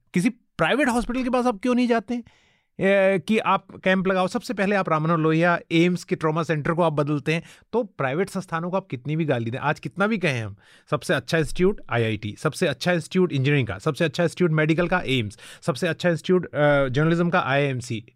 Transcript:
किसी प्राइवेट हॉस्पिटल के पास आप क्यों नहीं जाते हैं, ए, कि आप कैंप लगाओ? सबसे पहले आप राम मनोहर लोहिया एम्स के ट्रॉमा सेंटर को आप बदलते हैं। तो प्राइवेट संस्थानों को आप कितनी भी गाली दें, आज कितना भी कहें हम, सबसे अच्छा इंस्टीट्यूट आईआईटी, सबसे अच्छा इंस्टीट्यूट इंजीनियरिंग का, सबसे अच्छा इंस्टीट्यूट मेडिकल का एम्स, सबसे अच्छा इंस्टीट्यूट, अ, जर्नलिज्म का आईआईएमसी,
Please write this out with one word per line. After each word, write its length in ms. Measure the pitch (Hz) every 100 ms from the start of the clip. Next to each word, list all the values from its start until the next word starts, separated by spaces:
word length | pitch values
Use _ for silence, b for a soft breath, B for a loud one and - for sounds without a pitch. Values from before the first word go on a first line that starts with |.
| _
किसी 160 | 180 208
प्राइवेट 600 | - _ - 160 233 294
हॉस्पिटल 340 | 233 226 247
के 60 | 247
पास 160 | 247 247
आप 140 | 202
क्यों 140 | 247 247
नहीं 120 | 247
जाते 260 | 226 -
हैं, 100 | 240 226 b b b b -
ए, 400 | 190 196 190 196 -
कि 100 | 220
आप 300 | 175 190 - -
कैंप 240 | 185 190 185
लगाओ? 200 | 185 185
सबसे 260 | - -
पहले 220 | 185 196 202
आप 140 | 170
राम 140 | 156
मनोहर 160 | 160 170
लोहिया 400 | 156 160 175 170 -
एम्स 320 | 165 175 180
के 120 | - 185
ट्रॉमा 280 | 160 156
सेंटर 280 | 160 156 135
को 100 | 160
आप 120 | 165
बदलते 400 | 151 147 151 147
हैं। 100 | 160 - B B
तो 100 | 226
प्राइवेट 460 | 226 - 131 147 190
संस्थानों 400 | 190 175 165 175
को 80 | 185
आप 100 | 190
कितनी 280 | 127 143 156
भी 100 | 156
गाली 260 | 127 113
दें, 80 | 123
आज 200 | 139 151
कितना 280 | 143 - 202
भी 100 | 226
कहें 240 | 170 127
हम, 140 | 107 104 b b b
सबसे 220 | 143 -
अच्छा 240 | 147 - 165
इंस्टीट्यूट 440 | 156 - 185 202 -
आईआईटी, 460 | 120 113 107 104 -
सबसे 280 | 156 - 170
अच्छा 240 | 151 175
इंस्टीट्यूट 400 | 175 - 185 180
इंजीनियरिंग 360 | 139 131 147 107
का, 100 | -
सबसे 280 | 160 143 165
अच्छा 180 | -
इंस्टीट्यूट 280 | 170 - 175
मेडिकल 360 | 156 156 165 175
का 140 | 180 -
एम्स, 340 | 131 104 - B B
सबसे 260 | - 147 175
अच्छा 220 | 156 180
इंस्टीट्यूट, 360 | 160 - 185 165
अ, 420 | 139 147 143 135
जर्नलिज्म 420 | 127 160 170 175
का 100 | 180
आईआईएमसी, 680 | 127 139 143 127 120 113 -